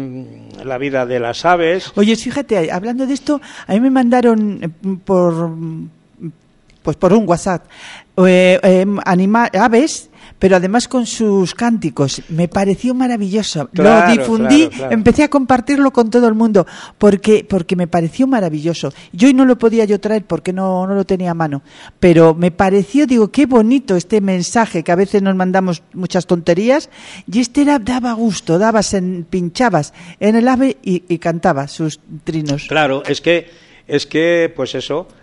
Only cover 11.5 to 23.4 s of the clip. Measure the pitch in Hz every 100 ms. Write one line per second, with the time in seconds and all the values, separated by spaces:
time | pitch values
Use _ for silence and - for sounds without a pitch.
11.5 | - 233 220 - - 139 - - 165 175
12.5 | 196 196 185 247 247 254 233 196 214 196
13.5 | 160 135 185 202 226 175 233 233 226 226
14.5 | 294 320 - 262 226 214 233 294 285 254
15.5 | 254 - 277 269 254 226 240 233 214 233
16.5 | 202 160 - - _ 208 202 214 214 -
17.5 | 190 165 180 170 175 165 - 269 247 175
18.5 | 151 160 160 139 - - 175 262 254 262
19.5 | 240 226 226 208 202 208 220 - 160 -
20.5 | 185 190 185 190 196 190 185 180 165 156
21.5 | 139 - - - _ 185 165 165 160 180
22.5 | 170 196 196 196 277 277 240 208 -